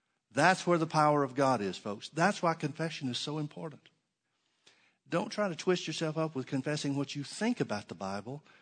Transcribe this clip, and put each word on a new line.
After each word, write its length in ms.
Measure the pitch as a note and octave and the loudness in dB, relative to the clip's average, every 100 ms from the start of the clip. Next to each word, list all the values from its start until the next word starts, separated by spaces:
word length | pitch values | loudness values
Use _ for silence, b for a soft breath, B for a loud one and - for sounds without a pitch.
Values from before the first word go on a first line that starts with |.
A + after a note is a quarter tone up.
| _ _ _ | _ _ _
That's 340 | A2 E3 F#3 F3+ | 4 6 6 4
where 100 | F3 | 2
the 100 | D#3+ | 2
power 360 | D#3+ D3+ D3 | 4 6 6
of 120 | C#3 | 2
God 280 | B2+ C3+ B2 | 2 2 4
is, 160 | G#2 - | 0 -4
folks. 320 | G#2+ G#2 - | -8 -8 -8
That's 320 | D3+ F#3 G3+ | 0 0 2
why 100 | E3+ | 0
confession 560 | E3 D3 C3 D#3+ D#3+ C3 | 0 -4 -4 -6 -4 -4
is 80 | A#2+ | -4
so 220 | - D#3 | -4 -6
important. 420 | D3 - - - _ _ _ _ b b b b b b b b C3+ | -6 -8 -12 -12 _ _ _ _ b b b b b b b b _
Don't 220 | E3 A3 | -2 -2
try 180 | G#3+ G#3 | -2 -2
to 80 | D3+ | -2
twist 300 | F#3 F3+ - | 0 0 0
yourself 320 | D#3 D#3+ D#3 | -4 -2 0
up 160 | D#3+ | -2
with 120 | C3+ B2+ | -2 -2
confessing 480 | C#3 C#3+ D3 C#3+ | -2 0 -2 -2
what 220 | C#3 C#3 C#3+ | -2 -2 -6
you 80 | |
think 360 | C#3 - A3 A#3+ | -8 -4 -2 0
about 280 | A#2+ G#2 - | -2 -2 -6
the 60 | |
Bible. 500 | F2+ F#2+ G2+ G#2 D3 b b | -8 -6 -6 -8 -12 b b